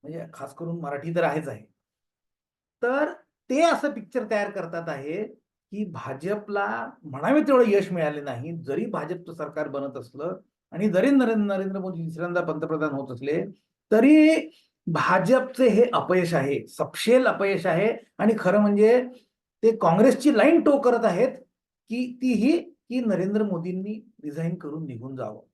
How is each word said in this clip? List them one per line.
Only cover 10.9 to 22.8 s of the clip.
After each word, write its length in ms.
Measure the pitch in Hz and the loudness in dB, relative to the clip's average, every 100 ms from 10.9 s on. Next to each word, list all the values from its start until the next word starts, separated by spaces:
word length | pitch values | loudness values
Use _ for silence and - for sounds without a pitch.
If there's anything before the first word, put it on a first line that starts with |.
| 175 247 | 2 4
नरेंद्र, 480 | 277 240 220 202 190 | 4 4 0 0 -2
नरेंद्र 220 | 190 196 | -4 -6
मोदी 260 | 185 165 165 | -8 -8 -10
तिसऱ्यांदा 360 | 160 175 175 | -8 -4 -4
पंतप्रधान 480 | 170 151 156 156 151 | -4 -4 -4 -2 -4
होत 220 | 139 131 | -4 -8
असले, 340 | 120 139 160 196 - _ _ _ | -8 -4 -4 -4 -12 _ _ _
तरी 580 | 214 262 311 311 320 - _ _ _ - | 4 8 8 6 4 -2 _ _ _ -4
भाजपचे 800 | 165 - 190 175 262 254 - 254 | -2 2 2 4 2 2 2 2
हे 160 | 196 247 | 4 4
अपयश 400 | - - 185 165 | 2 0 0 2
आहे, 340 | 165 135 143 - | 0 0 -4 -6
सपशेल 600 | - 156 - - 247 240 | -8 -8 -4 4 4 4
अपयश 380 | - 196 190 180 | 0 -2 0 0
आहे. 320 | 165 214 233 _ - | 0 0 -2 _ -2
आणि 160 | 214 214 | 0 2
खरं 200 | 185 202 | 2 4
म्हणजे 480 | 208 202 214 247 247 - _ _ _ _ | 4 4 6 6 2 -12 _ _ _ _
ते 140 | 220 220 | 0 2
काँग्रेसची 600 | 185 175 254 - 294 226 | 2 6 6 6 2 4
लाईन 240 | 254 339 | 6 6
टो 180 | - 277 | 4 2
करत 240 | 247 233 220 | 2 2 0
आहेत 320 | 175 254 - _ _ _ _ _ | 2 0 -2 _ _ _ _ _
की 300 | 233 254 - | -6 -6 -4
तीही 380 | 254 214 240 339 | -2 2 2 2
की 400 | - _ | -2 _